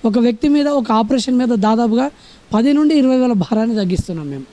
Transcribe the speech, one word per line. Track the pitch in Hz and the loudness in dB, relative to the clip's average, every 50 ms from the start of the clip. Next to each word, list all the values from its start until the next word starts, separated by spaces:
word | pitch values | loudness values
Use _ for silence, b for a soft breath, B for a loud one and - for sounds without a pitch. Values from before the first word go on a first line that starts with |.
| - | -2
ఒక | 226 202 247 233 | 0 0 2 2
వ్యక్తి | 240 226 214 - 302 285 | 0 0 0 0 0 2
మీద | 294 285 294 285 277 | 2 0 0 0 -2
ఒక | 226 - 220 220 | 0 2 2 0
ఆపరేషన్ | 226 220 269 254 214 - 254 247 | 2 0 -2 -2 0 0 0 0
మీద | 254 233 240 214 190 | 0 0 0 0 2
దాదాపుగా | 214 220 220 240 226 220 233 262 294 - B B B B B B _ - | 2 2 2 0 0 0 0 -2 -4 -6 B B B B B B _ -2
పది | 214 233 277 294 | 0 2 2 2
నుండి | 294 302 302 311 294 | 2 2 2 2 2
ఇరవై | 262 262 262 254 254 | 2 2 2 2 2
వేల | 247 240 196 170 | 0 0 0 0
భారాన్ని | - 226 214 220 233 226 | 0 -2 -2 -2 -2 -2
తగ్గిస్తున్నాం | 214 202 180 185 165 - - 175 165 151 143 139 | -2 -2 -2 -2 -4 -4 -6 -8 -10 -8 -10 -10
మేము. | 135 135 - | -12 -14 -16